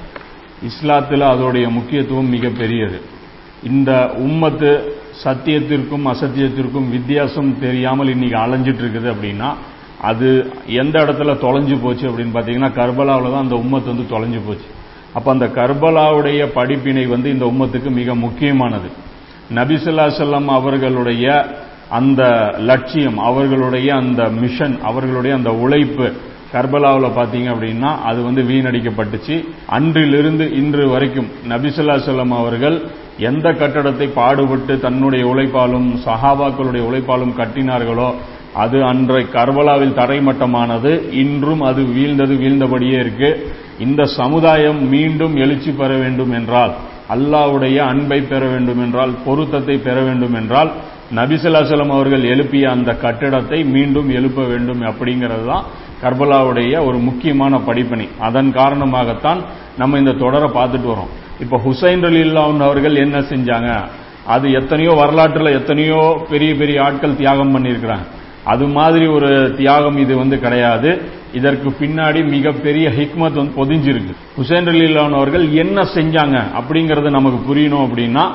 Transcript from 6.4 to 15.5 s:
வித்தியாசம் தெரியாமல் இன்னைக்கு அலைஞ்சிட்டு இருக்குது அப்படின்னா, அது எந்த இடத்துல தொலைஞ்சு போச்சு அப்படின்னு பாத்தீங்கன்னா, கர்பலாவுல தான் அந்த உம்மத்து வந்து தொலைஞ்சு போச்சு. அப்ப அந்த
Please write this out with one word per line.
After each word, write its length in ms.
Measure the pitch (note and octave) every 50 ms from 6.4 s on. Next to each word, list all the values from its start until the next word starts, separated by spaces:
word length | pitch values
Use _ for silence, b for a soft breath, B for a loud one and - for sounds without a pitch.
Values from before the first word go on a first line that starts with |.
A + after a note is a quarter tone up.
| C#3 C3 A#2+ C3+ B2+ A#2+ C3 C#3 C3 B2
வித்தியாசம் 600 | A#2 B2+ B2 B2 C#3+ D3 C#3+ C3 - D#3 C#3 C#3 B2 C3
தெரியாமல் 540 | C3+ B2+ B2+ B2+ B2+ C3 C3 C3+ C#3 C3+
இன்னைக்கு 260 | B2+ B2+ B2+ B2 A#2+ A2+
அலைஞ்சிட்டு 440 | A2+ A#2+ C3 C3 B2+ C3+ B2 A2+
இருக்குது 260 | A#2+ A#2 G#2+ A2+ A2+ B2
அப்படின்னா, 400 | A2 G#2 G#2 G2+ G2+ G2+ A#2 C#3 D3+ - B B B B B B B -
அது 260 | - G#2+ A2+ A2+ B2+ C3 C3 B2+ B2+ - - - - - A2
எந்த 220 | B2 C3+ D3 D#3 D#3+
இடத்துல 320 | D3+ C#3+ D3+ D3+ D3 D3 C#3
தொலைஞ்சு 400 | - C#3 B2 C3 C#3 C#3+ C3+ C#3
போச்சு 280 | C3 A#2 B2 A#2+ A#2+ C#3
அப்படின்னு 280 | C3 A#2 A#2 A#2 A#2 A2+
பாத்தீங்கன்னா, 340 | A#2 A2 A2+ A#2+ B2+ C3+ C3
கர்பலாவுல 600 | - B2 A#2+ B2 B2 C3 C#3 C#3 C3+ C3 B2+ B2
தான் 120 | C3 C#3 C3+
அந்த 120 | B2+ B2
உம்மத்து 340 | A#2+ A#2+ B2+ C3+ C3+ A#2 B2+
வந்து 140 | A#2+ A#2 B2
தொலைஞ்சு 340 | G#2+ B2 A2 A2 A#2+ A#2 A2+
போச்சு. 280 | G2+ G#2+ G#2 - - - - B B B B B B B
அப்ப 140 | - B2 B2+ C#3
அந்த 160 | C3 C3 B2 A2+